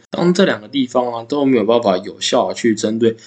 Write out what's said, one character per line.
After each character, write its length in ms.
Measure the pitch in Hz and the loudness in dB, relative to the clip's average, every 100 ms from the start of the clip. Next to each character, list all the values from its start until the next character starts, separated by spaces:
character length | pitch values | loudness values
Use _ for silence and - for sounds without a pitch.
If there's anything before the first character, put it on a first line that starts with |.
| - | -8
当 220 | 147 175 | -2 0
这 120 | 180 | 2
两 160 | 175 110 | 2 0
个 80 | 107 | -6
地 180 | 139 123 | -4 -2
方 260 | 127 123 | 0 -2
啊 120 | 117 | -6
都 200 | 117 147 | -6 -2
没 120 | 135 123 | 2 2
有 80 | |
办 180 | 104 120 | 4 2
法 160 | 104 90 | 2 0
有 220 | - - | -4 -8
效 280 | - 127 95 | -2 0 0
地 60 | |
去 200 | - 117 | -2 -2
针 240 | 107 110 113 | 0 -2 0
对 180 | 117 113 | 0 0